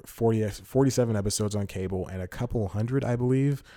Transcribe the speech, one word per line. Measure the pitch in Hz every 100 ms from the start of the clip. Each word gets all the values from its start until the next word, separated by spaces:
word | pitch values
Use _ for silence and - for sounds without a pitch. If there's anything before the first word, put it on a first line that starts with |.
| -
forty, | - 113 110 107
forty-seven | - 95 131 139 127 117 107
episodes | 101 - 107 104
on | 101
cable | 95 95 95 76
and | 92
a | 90
couple | - 123 120 98
hundred, | 101 117 131 120
I | 120
believe, | 127 131 139 135 -